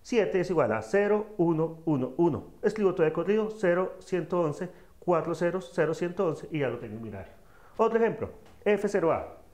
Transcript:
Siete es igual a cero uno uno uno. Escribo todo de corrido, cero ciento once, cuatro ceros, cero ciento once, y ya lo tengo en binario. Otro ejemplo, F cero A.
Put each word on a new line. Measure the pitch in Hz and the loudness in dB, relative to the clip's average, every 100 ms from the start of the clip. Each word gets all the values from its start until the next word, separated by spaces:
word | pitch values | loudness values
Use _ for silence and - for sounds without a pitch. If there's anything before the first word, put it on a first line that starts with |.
Siete | - 233 185 190 | 0 0 2 0
es | 175 | 0
igual | 165 120 | 2 2
a | 110 | 0
cero | 107 196 202 208 208 - | 0 0 2 0 0 0
uno | 170 160 160 160 - | 2 2 -2 -2 0
uno | 143 127 - | 0 0 2
uno. | 170 120 - - | 2 2 -8 -4
Escribo | 208 214 196 | -2 2 0
todo | 180 160 | 2 2
de | |
corrido, | 165 170 214 214 | 2 0 0 0
cero | - 180 175 185 - | 0 2 2 0 -6
ciento | - 180 160 180 | -6 -4 -2 0
once, | 160 143 175 - - - | 0 -2 -8 -10 -20 -10
cuatro | - 165 165 | 0 0 0
ceros, | 160 175 185 185 | 0 0 -2 -6
cero | - 156 | 0 0
ciento | 160 175 175 180 | 0 -4 0 -2
once, | 147 - | -2 -6
y | 156 | -2
ya | 131 | -2
lo | 120 | -4
tengo | 117 107 | -8 -10
en | |
binario. | 113 98 92 - - - - - | -10 -12 -14 -20 -20 -20 -16 0
Otro | 226 226 | 2 2
ejemplo, | 226 156 101 - - - 208 | 0 0 -8 -10 -20 -4 0
F | 202 208 | 2 2
cero | 202 165 | 2 2
A. | 117 - - - | 0 -4 -14 -20